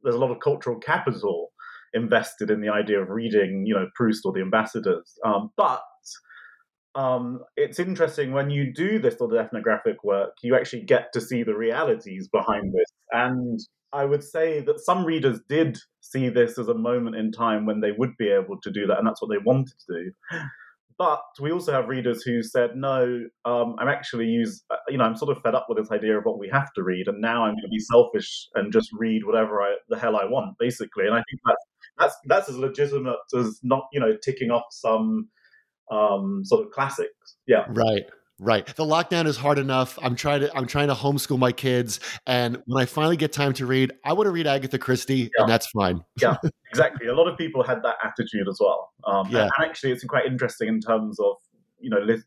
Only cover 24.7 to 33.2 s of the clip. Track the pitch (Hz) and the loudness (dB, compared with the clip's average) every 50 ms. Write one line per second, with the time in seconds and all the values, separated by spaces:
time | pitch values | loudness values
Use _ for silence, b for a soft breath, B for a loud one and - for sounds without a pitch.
24.7 | - - - - 139 131 117 113 113 110 156 143 135 - - 117 117 127 - - | -8 -6 -6 -4 0 2 2 2 0 -2 -2 -2 -2 0 0 0 0 0 0 -2
25.7 | 113 107 107 - 110 104 107 107 107 104 104 113 101 98 101 98 123 139 139 - | -2 -2 -2 -2 -2 -2 0 0 0 0 0 -2 -4 -4 -6 -2 -2 -2 -2 -2
26.7 | - 101 90 92 90 92 92 101 104 104 110 113 117 120 113 107 107 107 104 95 | -6 -4 -2 -2 -2 -2 -2 -4 -4 -2 -2 -2 0 2 0 0 0 -2 -6 -4
27.7 | 107 107 107 - 117 120 120 - - 107 98 - - - - - - 117 101 104 | -4 -4 -2 4 6 6 6 6 2 -4 -4 -4 -12 -14 -12 -6 -4 -2 -2 2
28.7 | 104 110 107 - - 107 113 113 110 110 98 101 113 113 110 104 104 101 101 101 | 2 0 0 0 -6 -4 -2 0 0 -2 0 2 2 2 2 2 0 0 0 0
29.7 | 101 - _ - 113 104 120 113 107 104 98 101 123 135 110 98 95 - 117 123 | -2 -4 _ -6 -4 -2 0 0 0 0 0 0 0 -2 -2 -4 -4 -2 -2 -2
30.7 | 117 - 113 - - 104 95 104 113 117 - - 139 - - - - - - _ | -2 -4 -8 -10 -4 -2 0 2 2 0 -2 -4 -10 -4 0 2 2 0 0 _
31.7 | _ B B B B - 170 - - - - 135 170 196 190 147 127 127 135 131 | _ B B B B 0 0 0 0 -2 0 2 2 2 2 -2 -6 -4 -4 -4
32.7 | - 143 147 143 139 139 131 127 117 - | 0 0 -2 0 0 -2 -2 -2 -4 -6